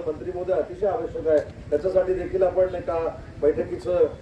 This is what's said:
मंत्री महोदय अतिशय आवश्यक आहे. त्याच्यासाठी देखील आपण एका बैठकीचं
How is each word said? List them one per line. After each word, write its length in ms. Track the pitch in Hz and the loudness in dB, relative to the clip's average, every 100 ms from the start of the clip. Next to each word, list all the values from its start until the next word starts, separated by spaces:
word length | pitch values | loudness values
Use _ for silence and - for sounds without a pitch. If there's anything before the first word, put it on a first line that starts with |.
| 160 | 2
मंत्री 240 | 151 175 | -6 -6
महोदय 180 | 180 180 | -4 0
अतिशय 340 | 170 160 175 196 | 0 -2 -2 -2
आवश्यक 400 | - - 165 156 | 0 -4 -2 2
आहे. 100 | 151 - - - | 2 2 -8 -2
त्याच्यासाठी 440 | 147 185 185 180 | 0 2 2 2
देखील 280 | 185 170 185 | 0 -2 2
आपण 320 | 185 180 185 | 2 4 2
एका 240 | 175 175 165 160 - - - | 0 -4 -2 -2 -6 -12 0
बैठकीचं 640 | 143 156 - 175 175 175 151 - | 2 2 -2 -4 0 2 2 0